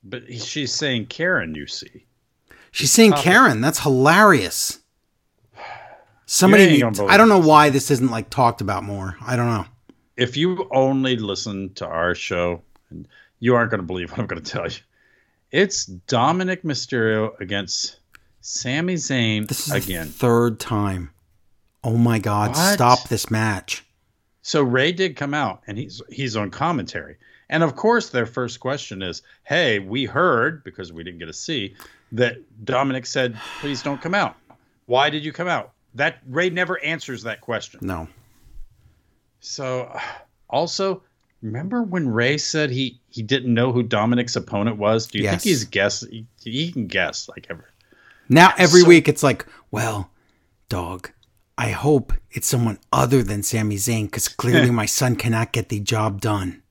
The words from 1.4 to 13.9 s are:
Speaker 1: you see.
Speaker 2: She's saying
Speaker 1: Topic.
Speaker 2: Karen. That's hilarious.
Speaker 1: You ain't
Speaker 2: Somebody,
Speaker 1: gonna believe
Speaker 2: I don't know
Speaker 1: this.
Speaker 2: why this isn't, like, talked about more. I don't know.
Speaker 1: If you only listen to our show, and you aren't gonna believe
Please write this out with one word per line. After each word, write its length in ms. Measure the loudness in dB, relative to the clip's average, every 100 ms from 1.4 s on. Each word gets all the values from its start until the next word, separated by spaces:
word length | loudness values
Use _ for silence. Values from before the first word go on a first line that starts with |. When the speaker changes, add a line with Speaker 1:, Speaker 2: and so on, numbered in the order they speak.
| -4
Speaker 1:
you 140 | -8 -12
see. 380 | -14 -16 -20 _ _ _ _ _ -20 _
Speaker 2:
She's 180 | -4 2
saying 200 | 6 8
Speaker 1:
Topic. 120 | 6
Speaker 2:
Karen. 360 | 4 6 6 4
That's 200 | 0 0
hilarious. 960 | 0 4 6 6 6 6 2 -4 -6 -8 _ _ _ _ _ _ _
Speaker 1:
You 60 | -20
ain't 80 | -18 -18 -20 -20 _ _ _
Speaker 2:
Somebody, 540 | 2 6 8 8 6
Speaker 1:
gonna 160 | 4 0
believe 140 | 4
Speaker 2:
I 60 | 8
don't 100 | 8
know 100 | 8
Speaker 1:
this. 80 | 8
Speaker 2:
why 240 | 8 8
this 200 | 4 0
isn't, 200 | 0 2
like, 200 | -2 -6
talked 300 | 2 2 2
about 200 | -4 -4
more. 340 | -6 -8 -8 -10
I 160 | -4 -2
don't 100 | 0
know. 180 | -2 -4 _ _ -20 _ -4
Speaker 1:
If 200 | -2 0
you 300 | 0 0 -2
only 440 | 2 2 2 0 -2
listen 560 | -2 -6 -6 -8 -8
to 120 | -10 -8
our 280 | -2 -2 -2
show, 460 | -4 -2 -2 -4 _ _ _
and 160 | -20 -20 _ _ _
you 160 | 0
aren't 160 | 2 2
gonna 120 | -2
believe 260 | -6